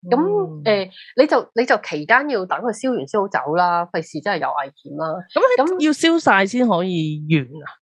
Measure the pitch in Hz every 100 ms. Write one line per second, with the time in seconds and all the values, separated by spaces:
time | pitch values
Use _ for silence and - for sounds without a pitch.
0 | 175 247 349 415 370 156 151 208 190 -
1 | - - 302 285 - - 254 220 - 156
2 | 151 240 294 240 185 147 226 214 262 233
3 | 135 214 196 139 139 165 180 175 175 175
4 | 160 156 196 185 135 147 139 _ 143 143
5 | 160 170 180 403 494 494 311 370 302 294
6 | 330 330 302 196 196 247 247 180 185 175
7 | 156 151 151 160 123 151 139 -